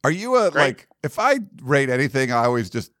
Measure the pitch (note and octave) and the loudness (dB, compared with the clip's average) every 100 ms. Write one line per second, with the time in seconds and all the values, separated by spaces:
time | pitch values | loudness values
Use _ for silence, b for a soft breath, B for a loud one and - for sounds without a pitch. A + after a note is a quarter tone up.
0 | D3+ F3 A3+ B3+ G3+ C#3 C#3+ - _ _ | -2 -2 -2 0 2 2 0 -2 _ _
1 | D3 - A#3 C#4 G3+ - B2+ C#3+ C3+ B2+ | -10 -2 0 0 -2 -14 0 0 2 0
2 | C#3 C3+ C3 A#2+ A#2+ B2 G2 A#2+ - _ | 0 0 0 2 2 0 -2 -8 -10 _